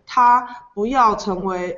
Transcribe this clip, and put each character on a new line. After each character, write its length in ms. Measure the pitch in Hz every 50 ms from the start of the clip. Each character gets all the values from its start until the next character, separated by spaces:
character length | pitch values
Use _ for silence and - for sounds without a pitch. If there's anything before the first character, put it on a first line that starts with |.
| _
他 420 | - - - 247 240 240 247 247 247 254 - - - -
不 100 | 202 208
要 300 | 226 269 269 247 220 208
成 300 | - - 208 190 180 185
为， 260 | 190 185 180 180 180 175